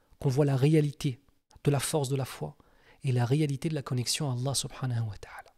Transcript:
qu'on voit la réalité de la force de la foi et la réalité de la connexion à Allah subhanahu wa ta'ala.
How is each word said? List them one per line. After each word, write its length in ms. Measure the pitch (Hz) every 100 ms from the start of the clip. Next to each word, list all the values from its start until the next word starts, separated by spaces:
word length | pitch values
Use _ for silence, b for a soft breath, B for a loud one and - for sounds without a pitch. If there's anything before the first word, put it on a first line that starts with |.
| _ -
qu'on 100 | 143
voit 160 | 127 143
la 100 | 135
réalité 640 | 143 156 147 - 143 120 _ _ _ -
de 60 | 147
la 100 | 143
force 280 | - 160 131
de 80 | 135
la 80 |
foi 320 | 123 - 151 - b b b b
et 100 | 139
la 140 | 123 120
réalité 420 | 147 151 139 170
de 60 |
la 80 | 151
connexion 480 | - 123 120 - 147
à 40 |
Allah 200 | 123 135
subhanahu 520 | 131 131 - 131 117 113
wa 100 | 101
ta'ala. 340 | - - -